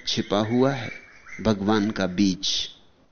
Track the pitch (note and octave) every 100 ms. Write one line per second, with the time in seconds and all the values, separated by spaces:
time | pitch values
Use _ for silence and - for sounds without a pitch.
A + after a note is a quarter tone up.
0 | - - - G2+ G#2+ B2 C3 C#3 A2 -
1 | - - - - A2 G2+ G2 G#2+ G#2 G#2
2 | F#2+ F2+ G2+ F2+ - - - - _ _
3 | _